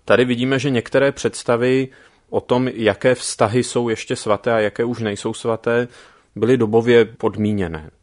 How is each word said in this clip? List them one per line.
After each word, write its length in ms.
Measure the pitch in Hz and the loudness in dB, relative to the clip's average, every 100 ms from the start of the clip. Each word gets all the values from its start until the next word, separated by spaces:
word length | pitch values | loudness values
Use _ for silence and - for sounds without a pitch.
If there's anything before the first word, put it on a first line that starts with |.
| - | 2
tady 200 | 104 127 | 2 4
vidíme, 340 | 120 127 135 | 0 -2 -2
že 100 | 139 | 0
některé 420 | 123 - 135 139 | -2 0 0 0
představy 760 | 139 113 - - 120 123 131 131 - _ _ - | 0 -6 -6 -2 0 2 0 -2 -8 _ _ -6
o 120 | 110 | -6
tom, 260 | - 123 127 | 0 0 0
jaké 480 | 101 107 98 131 123 | 0 0 2 2 0
vztahy 480 | - - 113 123 | -2 -2 0 0
jsou 260 | 120 127 120 | 0 -2 -2
ještě 260 | 110 - 127 | -4 -6 -6
svaté 380 | - 101 - | -2 -2 0
a 60 | 113 | 0
jaké 240 | 104 - | 0 -2
už 160 | 120 113 | -4 -2
nejsou 340 | 110 101 113 | -4 -4 -6
svaté, 540 | 110 120 113 - 117 120 - - _ _ - | -6 -4 -4 -2 -2 -2 -8 -20 _ _ -2
byly 220 | 113 127 | 2 2
dobově 480 | 113 113 117 120 107 | 4 2 4 4 4
podmíněné. 880 | - 110 98 107 104 90 80 76 _ | 0 -4 -2 -2 -2 -4 -6 -14 _